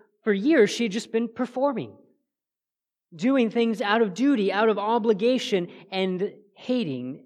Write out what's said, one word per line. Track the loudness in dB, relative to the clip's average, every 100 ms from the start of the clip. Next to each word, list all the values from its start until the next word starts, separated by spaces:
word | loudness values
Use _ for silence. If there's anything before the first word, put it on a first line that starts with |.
| _ _
for | -2
years | 0 4 4 4
she | 2
had | -4
just | -4 -4
been | -4 -4
performing. | -6 -6 -2 -2 -4 -10 -14 _ _ _ _ _ _ _ _ _ _ _
Doing | -4 0 2 2
things | 0 0 0
out | 0 2
of | 2
duty, | 0 0 2 0
out | 2 2
of | 2
obligation, | 0 0 2 2 2 0 0 -2 -2 -10 -10
and | -4 -2 -2 -6 -8 _
hating | -14 -4 -2 -2 -6 -8 -12